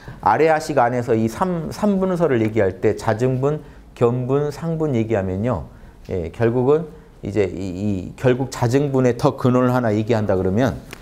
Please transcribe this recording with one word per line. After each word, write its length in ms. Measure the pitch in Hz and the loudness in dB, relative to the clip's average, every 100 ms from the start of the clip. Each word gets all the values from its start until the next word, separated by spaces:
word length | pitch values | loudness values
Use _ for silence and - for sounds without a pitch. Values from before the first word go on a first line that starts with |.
| - - | -16 -4
아래하식 580 | 90 117 160 156 160 139 | 0 4 4 2 0 2
안에서 360 | 120 123 120 113 | 2 0 0 0
이 120 | 113 | 0
삼, 420 | 113 185 175 151 | -2 -2 -2 -6
삼분서를 680 | - 208 196 190 175 170 123 | -2 0 0 0 0 2 2
얘기할 380 | 110 110 98 92 | 2 2 0 2
때 160 | 110 104 | 0 0
자증분, 680 | - 110 127 127 139 151 - - - - | -2 0 0 0 0 -2 -8 -20 -20 0
견분, 560 | 120 123 123 139 147 | 0 2 0 0 -2
상분 440 | 143 165 160 156 123 | -4 -6 -2 0 0
얘기하면요, 680 | 110 110 95 92 117 101 67 - - - - | 0 0 -2 -2 -2 -2 -6 -16 -20 -20 -8
예, 220 | 92 85 | -6 -6
결국은 560 | - 117 123 127 151 170 - - - | 0 0 2 2 2 0 -12 -20 -12
이제 220 | - 101 | -6 -2
이, 240 | 95 87 95 | -2 -2 -8
이 460 | 90 104 95 95 - | -4 -4 -4 -6 -2
결국 360 | 127 123 131 | 0 0 -2
자증분의 680 | - 120 131 143 135 127 120 | -2 0 2 2 2 2 2
더 180 | 143 113 | 2 2
근원을 380 | 127 127 127 | 2 4 2
하나 200 | 127 120 | 2 2
얘기한다 440 | 107 107 113 104 95 | 0 0 0 0 0
그러면 400 | 95 98 101 69 - - | 0 2 0 -2 -10 -20